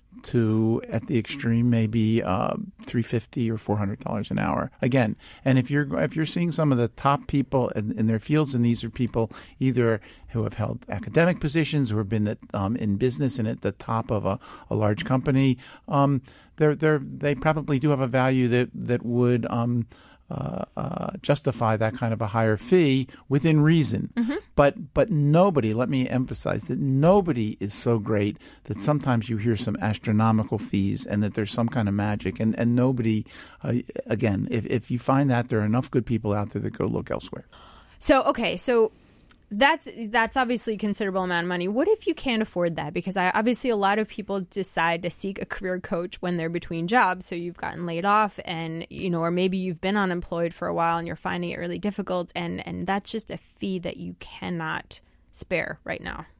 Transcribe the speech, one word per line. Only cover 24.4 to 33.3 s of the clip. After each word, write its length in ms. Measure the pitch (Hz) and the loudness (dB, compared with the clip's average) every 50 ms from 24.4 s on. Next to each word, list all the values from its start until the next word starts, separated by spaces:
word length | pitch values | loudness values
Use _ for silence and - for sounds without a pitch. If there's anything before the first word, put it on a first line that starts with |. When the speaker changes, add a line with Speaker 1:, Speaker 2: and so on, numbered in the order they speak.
| - - - | -8 -2 2
Speaker 1:
But, 400 | - 143 143 143 - 165 131 - | 4 4 4 4 0 -6 -4 0
but 160 | 151 135 226 | 0 2 2
nobody, 640 | 185 147 143 143 151 170 185 202 170 143 113 110 107 | 2 2 4 4 6 6 6 6 4 2 2 2 0
let 140 | 113 127 - | 0 0 0
me 200 | 143 131 127 - | 0 0 0 0
emphasize 600 | - 123 131 - - - - - 95 107 - - | 0 -2 -2 -2 -6 -6 -4 -2 -2 -2 -2 -4
that 100 | 131 131 | -4 -2
nobody 800 | 147 135 131 135 147 170 196 208 190 170 143 123 107 107 - - | 0 2 2 4 6 6 6 6 4 2 0 0 -2 -2 -4 -4
is 160 | 98 104 - | -6 -6 -6
so 240 | - - 120 117 113 | -4 0 0 0 2
great 380 | 101 107 113 104 101 104 - - - - - - - | 0 0 0 0 0 0 -2 -6 -12 -20 -20 -16 -12
that 140 | - 107 95 | -10 -8 -2
sometimes 500 | 98 147 147 143 - 139 123 113 104 117 | 0 0 0 2 2 2 2 2 0 0
you 100 | 117 107 | -4 0
hear 180 | 104 120 113 | 2 2 0
some 200 | 101 - - 104 - | 0 0 -2 -4 -2
astronomical 800 | - 107 104 - - 120 107 107 110 113 110 110 107 - 110 104 | -2 -2 -2 -2 0 0 2 4 4 4 4 2 2 0 -2 -4
fees 460 | - - - 101 98 98 101 104 - | -4 -2 0 0 0 0 -2 -4 -4
and 160 | - 104 104 104 | -2 -2 0 0
that 100 | 101 - | 0 -2
there's 160 | - 104 101 | -2 -4 -2
some 180 | - 120 117 117 | -2 -2 -2 0
kind 200 | - 123 107 101 | 0 0 0 0
of 60 | 98 | 0
magic. 440 | 104 101 104 104 104 - 92 - - | 0 0 -2 -2 -2 -4 -4 -4 0
And, 180 | 113 113 107 | 0 0 0
and 200 | - 117 117 120 | 2 2 2 4
nobody, 500 | 123 123 131 131 123 113 113 110 107 101 - | 4 4 2 2 0 0 0 0 0 -2 -6